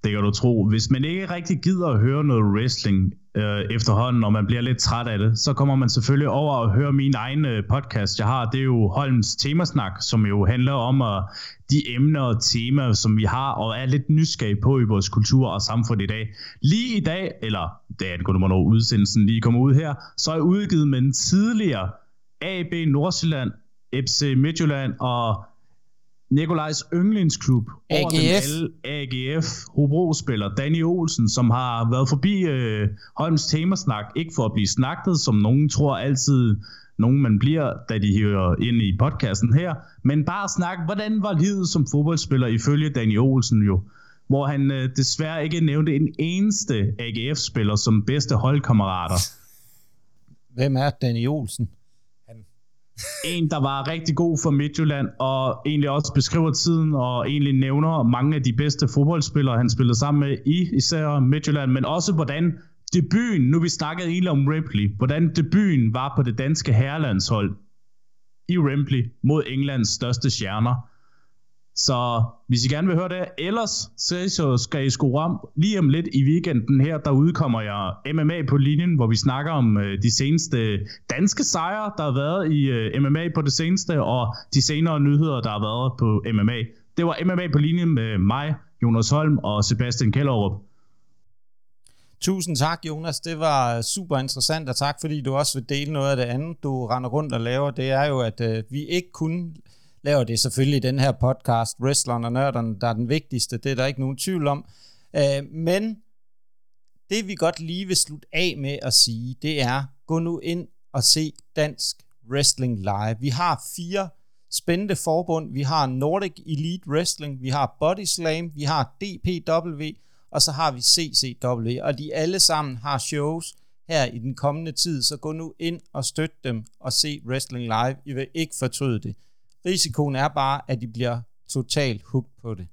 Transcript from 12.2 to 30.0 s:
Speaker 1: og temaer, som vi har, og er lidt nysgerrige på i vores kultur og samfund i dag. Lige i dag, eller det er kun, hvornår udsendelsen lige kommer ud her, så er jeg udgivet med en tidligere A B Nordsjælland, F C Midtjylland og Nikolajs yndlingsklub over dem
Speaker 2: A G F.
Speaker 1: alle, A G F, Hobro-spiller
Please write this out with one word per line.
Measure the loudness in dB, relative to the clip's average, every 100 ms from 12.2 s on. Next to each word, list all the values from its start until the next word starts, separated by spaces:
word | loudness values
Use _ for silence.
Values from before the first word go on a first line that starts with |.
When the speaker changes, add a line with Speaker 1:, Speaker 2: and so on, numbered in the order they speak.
Speaker 1:
og | 0 0
temaer, | 0 -2 0 2 2
som | 2 2 2
vi |
har, | 2 0 -2
og | -4 -4 -4
er | -2
lidt | -2 2
nysgerrige | 2 2 0 -2 2
på | 2 2
i |
vores | 4 2 2
kultur | 2 4 4 4
og | 0
samfund | -2 -2 0 0
i | -2
dag. | -4 -8 -12 -20 -2
Lige | 0 2 0 -2
i |
dag, | -2 -4 -6 -6
eller | -4 -2 -4 -8 -18 -8
det | -6
er | -4
kun, | 0 2
hvornår | 4 4
udsendelsen | 4 4 4 2 2 4 4
lige | 4
kommer | 4 4
ud | 6
her, | 4 2 -6 -10 -6
så | -2
er |
jeg | 2
udgivet | 2 2 2 2 2
med | 4
en | 2
tidligere | 0 2 2 4 2 0 -2 -4 -8 -20 -20 -20 -12
A | -6 -4
B | -4 -2 2
Nordsjælland, | 2 2 0 -2 -2 -4 -8 -20 -20 -8
F | -6 -2
C | -2 2 2
Midtjylland | 2 2 0 0 -4 -4
og | -2 0 0 -2 -6 -20 -20 -20 -20 -20 -20 -20 0
Nikolajs | 0 2 -2 -2 -6 -4
yndlingsklub | 0 2 2 0 0 0 0 0 -12 _
over | -2 0
dem | 2
Speaker 2:
A |
G | 4 2
F. |
Speaker 1:
alle, | 0 -4 -4 -6
A | -8 -8
G | -6 -4 -2 -2
F, | -4 -6 -6
Hobro-spiller | 0 2 2